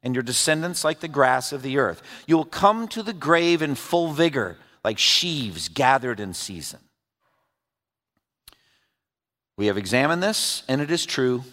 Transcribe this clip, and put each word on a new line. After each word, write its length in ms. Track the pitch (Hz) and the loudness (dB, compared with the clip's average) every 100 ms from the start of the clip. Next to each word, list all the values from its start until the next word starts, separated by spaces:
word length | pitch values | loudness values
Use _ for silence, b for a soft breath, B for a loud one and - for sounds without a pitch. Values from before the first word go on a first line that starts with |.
and 100 | 123 | -2
your 80 | 127 | -4
descendants 600 | 120 123 - 156 170 175 | -2 -2 0 0 -2 -2
like 160 | 156 156 | -4 -4
the 80 | - | -6
grass 440 | 135 131 127 123 | 2 4 4 -2
of 100 | 139 | -8
the 160 | 131 135 | -2 0
earth. 220 | 117 82 B B B | 0 -2 B B B
You 80 | 160 | 2
will 80 | |
come 420 | 143 - 202 220 226 | 2 4 4 4 -4
to 140 | 226 | -8
the 100 | 208 | -8
grave 480 | 190 143 170 170 170 | -6 2 4 4 2
in 140 | 156 | 0
full 380 | 135 - 175 165 | -4 0 0 0
vigor, 440 | 143 165 139 98 85 b b | 2 2 2 -4 -8 b b
like 160 | 107 110 | -4 0
sheaves 680 | - - 175 151 113 82 82 | 2 2 0 -2 -4 -6 -8
gathered 520 | 82 127 135 123 107 | 0 2 2 0 -6
in 120 | 101 | -6
season." 460 | 87 - 90 73 - _ _ _ _ _ _ _ _ _ _ _ _ _ _ _ _ - b b b b b _ _ _ _ _ - | -8 -10 -10 -12 -16 _ _ _ _ _ _ _ _ _ _ _ _ _ _ _ _ -20 b b b b b _ _ _ _ _ -2
We 100 | 104 | 0
have 100 | 98 | 0
examined 460 | 95 123 143 170 | 0 2 2 0
this, 400 | 196 220 - - - | 0 -2 -4 -6 -2
and 120 | 135 | -2
it 120 | 147 | 0
is 120 | 165 | -2
true 400 | - - 127 123 127 | -2 0 0 0 -6